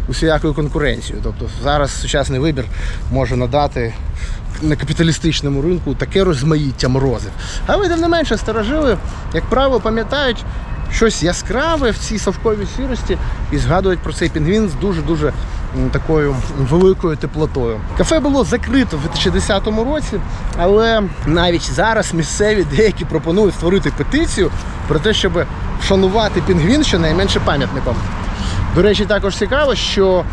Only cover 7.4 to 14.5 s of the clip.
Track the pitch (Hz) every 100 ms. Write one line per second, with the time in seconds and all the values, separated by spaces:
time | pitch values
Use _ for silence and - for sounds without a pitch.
7.4 | - - - 330 381 330 339 339 302 226
8.4 | - 220 208 311 277 180 - - - 160
9.4 | - 240 269 233 214 220 214 269 269 214
10.4 | - - - - - - 226 - 175 175
11.4 | - 233 320 320 240 202 - 214 202 180
12.4 | 220 214 185 240 262 233 - 160 - -
13.4 | - 147 123 180 190 175 170 - 170 165
14.4 | 151